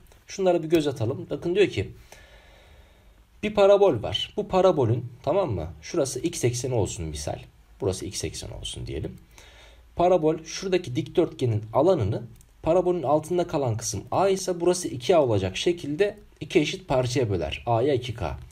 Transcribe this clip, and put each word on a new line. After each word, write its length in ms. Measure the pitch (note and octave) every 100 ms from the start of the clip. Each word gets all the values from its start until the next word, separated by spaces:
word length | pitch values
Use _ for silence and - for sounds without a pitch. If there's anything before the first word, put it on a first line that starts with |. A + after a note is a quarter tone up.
| - - -
şunlara 360 | - F#3 F3
bir 60 | D#3
göz 180 | E3+ D3
atalım. 400 | B2+ A2 G2 E3+
Bakın 240 | - E3+
diyor 140 | F#3 F3+
ki 220 | - - - - - - - - - - - - _ _ _ _ _
bir 120 | G#3+
parabol 480 | G#3 G3 G3+ G3 A#2
var. 320 | D#2+ - - -
Bu 120 | G3+
parabolün, 560 | F#3 F#3 D3+ A2 A#2+ - -
tamam 280 | - F#3 E3+
mı? 220 | F2+ D#2+ -
Şurası 380 | - F3 C3+ -
x 240 | E3+ -
ekseni 300 | B2 - C3
olsun 320 | A#2+ F2 - D#2+
misal. 320 | D2 - - - - _ -
Burası 260 | G2+ F#2 -
x 180 | -
ekseni 300 | D#2 - G1+
olsun 320 | G1+ - - B1
diyelim. 300 | C#2 - - - - - - - - - -
Parabol 480 | F3 F3+ D#3 D#3+
şuradaki 520 | - - F#3+ F3+ B2 B2
dikdörtgenin 680 | A#2+ - E3 - B2 G#2 -
alanını 500 | B2 E3+ E3+ G2 E3+ - - - _
parabolün 400 | D#3+ F3+ F3+ F3+
altında 440 | C3 D3+ D3+ F3+ F3
kalan 300 | D3+ C3 A2
kısım 280 | - F#2 -
A 180 | C#3 G3
ise 320 | F#3+ F#3 E3+
burası 280 | F3 F3+ -
iki 280 | B2+ - E3+
A 60 |
olacak 340 | B2+ G#2 F#2 -
şekilde 640 | F3+ E3+ C#3+ D3+ G3+ - - _
iki 200 | D#3+ F3+
eşit 280 | D3+ F#3 -
parçaya 420 | C3 B2+ C#3+ A2+
böler. 320 | F#2 D2 - A#2+
A'ya 280 | A2+ C#3
iki 200 | B2+ -
K. 240 | - D#2 C#2 -